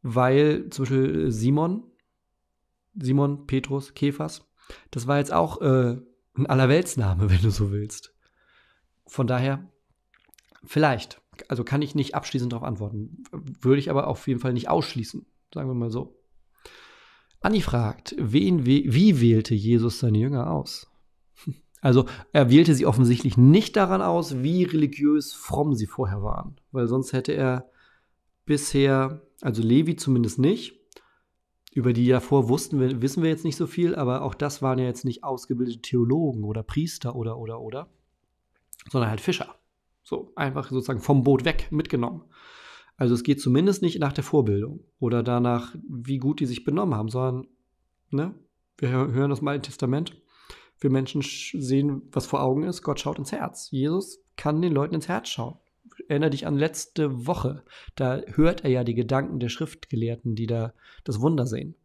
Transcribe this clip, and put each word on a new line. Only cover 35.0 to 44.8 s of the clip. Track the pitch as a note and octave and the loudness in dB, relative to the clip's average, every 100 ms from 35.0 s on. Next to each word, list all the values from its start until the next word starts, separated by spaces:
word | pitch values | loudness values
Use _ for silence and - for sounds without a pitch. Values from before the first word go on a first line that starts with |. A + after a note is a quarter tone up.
nicht | C3 A#2 | -6 -6
ausgebildete | C#3+ B2+ - A#2+ B2 A#2+ | -8 -8 -6 -4 -4 -6
Theologen | - B2 A#2+ D3 D#3+ A2+ | -2 0 2 2 0 -4
oder | G#2 A2 | -6 -6
Priester | G#2+ - E3 - B2+ | -4 -4 -4 -6 -8
oder, | A#2+ A2+ A#2 | -6 -8 -8
oder, | A2+ A2+ | -10 -12
oder, | A#2 C3 E3+ _ _ _ _ _ _ _ _ - - | -10 -12 -14 _ _ _ _ _ _ _ _ -20 -4
sondern | C3+ A2+ | -2 0
halt | G#2+ | -2
Fischer. | - - - - _ _ _ _ | -2 -4 -6 -14 _ _ _ _
So, | - - - | -10 -8 -8
einfach | - C#3 C#3 - | -6 -6 -4 -6
sozusagen | C3 B2+ A#2+ | -6 -4 -6
vom | - C#3 | 2 4
Boot | B2+ C3 | 6 4
weg | C#3+ D#3 - | 2 0 -2
mitgenommen. | D3+ - C3 A#2+ E3 - _ - - - - _ _ | -4 -2 -4 -4 -8 -16 _ -20 -20 -20 -20 _ _
Also | B2+ | 0
es | A#2 | 2
geht | A#2+ C#3 | 2 0
zumindest | - B2+ F#3+ F#3+ | 2 4 4 2
nicht | F3 E3 | -2 0
nach | C#3+ | -2
der | C#3 | -2
Vorbildung | - D3+ A2+ G2+ A2+ D3+ | 2 2 2 0 -4 -12